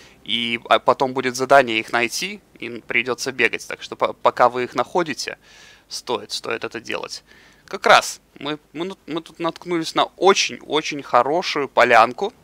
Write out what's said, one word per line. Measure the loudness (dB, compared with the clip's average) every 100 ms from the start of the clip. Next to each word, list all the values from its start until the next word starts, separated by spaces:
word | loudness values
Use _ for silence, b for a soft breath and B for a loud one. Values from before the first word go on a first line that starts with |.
| b b
И, | -8 -6 -4 -4 0
а, | 0
потом | 2 0 0
будет | -2 -4 -2
задание | 4 6 6 0
их | -2
найти, | -2 -2 -4 -8 -10 _ -16
и | -14 -14 -4
придется | -2 -2 -4 -4
бегать. | 0 0 0 -10
Так | -14
что | -12 -4
по-, | -4
пока | 0 0 4 2
вы | 2
их | -4
находите, | -4 -4 -2 -4 -6 -10 -12 b b b b b
стоит, | -14 -6 -6 -6
стоит | -10 -8 -8
это | -8 -12
делать. | -10 -10 -10 -14 _ b b b b
Как | -2 4
раз | 4 2 -6 _ -12
мы, | -10 -10 _
мы, | -10
ну, | -10 -10 -10
мы | -10
тут | -10 -8
наткнулись | -8 -6 -6 -6 -4
на | -2
очень-очень | -2 2 2 2 0 -6 -6 -4 -4 -8
хорошую | 0 2 2 0 -4 -4 0
полянку, | 4 6 8 6 2 -8 -10